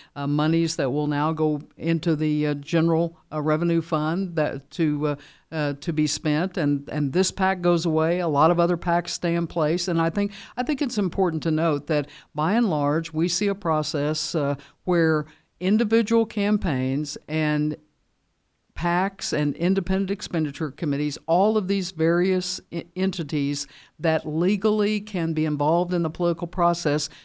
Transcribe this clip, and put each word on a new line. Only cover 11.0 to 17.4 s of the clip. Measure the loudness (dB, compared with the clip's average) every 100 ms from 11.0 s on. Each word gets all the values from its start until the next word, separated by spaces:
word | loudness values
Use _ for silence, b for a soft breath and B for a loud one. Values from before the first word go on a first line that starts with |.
| -2 0 0 0
to | 0
note | 0 2 0 0
that | -2 -2 B B
by | -2 0
and | 2 2
large | 2 2 0 -2
we | -2 0
see | 0 -2
a |
process, | -2 0 0 0 -2 -2 -2 -4
uh, | -2 -2 -2 B B
where | 0 2 4 2 -2 B B -4
individual | 2 2 4 2 4 2 2
campaigns | 0 0 0 0 0 0 -2 -4 -10 -6
and | -2